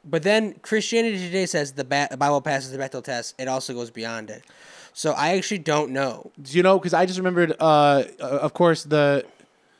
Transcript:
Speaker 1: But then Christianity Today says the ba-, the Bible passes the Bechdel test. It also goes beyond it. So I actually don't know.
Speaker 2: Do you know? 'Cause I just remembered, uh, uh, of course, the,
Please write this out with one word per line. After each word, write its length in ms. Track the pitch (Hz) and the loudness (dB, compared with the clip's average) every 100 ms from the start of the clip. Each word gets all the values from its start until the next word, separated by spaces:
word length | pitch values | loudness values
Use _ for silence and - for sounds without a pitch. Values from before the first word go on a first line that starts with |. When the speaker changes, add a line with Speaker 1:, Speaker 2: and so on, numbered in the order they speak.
Speaker 1:
But 180 | 151 160 | -6 -2
then 320 | 180 214 214 - | 2 2 0 -6
Christianity 560 | - 214 202 226 226 196 | -4 -4 0 0 0 -2
Today 260 | 180 190 180 | -4 -4 -2
says 260 | 165 143 | -2 -4
the 120 | 135 | -6
ba-, 240 | 127 143 143 | -2 -2 -2
the 60 | 131 | 0
Bible 240 | 143 143 | 2 2
passes 300 | 151 135 131 | 0 -4 -4
the 60 | 131 | -8
Bechdel 260 | 135 131 | -8 -8
test. 300 | 120 120 113 - | -8 -8 -8 -8
It 80 | 131 | -4
also 260 | 131 127 | -4 -6
goes 160 | 120 117 | -8 -10
beyond 400 | 117 113 113 107 | -10 -8 -8 -12
it. 120 | 107 _ - - - - | -16 _ -20 -20 -20 -20
So 200 | - 156 | -6 -2
I 240 | 143 151 190 | 0 0 0
actually 220 | - 202 | -2 -4
don't 340 | 156 151 143 | 0 0 0
know. 380 | 135 135 110 - - | -2 -4 -6 -14 -20
Speaker 2:
Do 160 | 135 160 | -4 2
you 60 | |
know? 140 | 185 190 | 4 4
'Cause 140 | 170 | 4
I 120 | 170 185 | 2 2
just 120 | 185 | 0
remembered, 340 | 185 175 165 151 | 0 2 2 2
uh, 440 | 156 151 147 139 - - | 4 6 6 4 0 -6
uh, 40 | |
of 300 | 135 139 147 | -4 -2 -2
course, 280 | - 175 160 | 2 4 2
the, 420 | 147 151 143 139 - _ _ _ _ | 0 2 4 2 -2 _ _ _ _